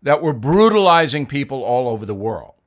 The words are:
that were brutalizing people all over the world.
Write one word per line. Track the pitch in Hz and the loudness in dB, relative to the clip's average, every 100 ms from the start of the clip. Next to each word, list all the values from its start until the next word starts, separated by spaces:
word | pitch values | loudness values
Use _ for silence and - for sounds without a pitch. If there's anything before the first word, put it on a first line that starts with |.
that | - 151 | 0 0
were | 156 | 0
brutalizing | 131 120 180 220 214 190 170 160 143 139 | -4 0 4 4 4 4 4 2 -4 -6
people | 143 135 135 | -6 -6 -8
all | 110 123 127 | -4 -2 -2
over | 113 101 | -6 -8
the | |
world. | 101 107 98 60 _ | -8 -6 -8 -12 _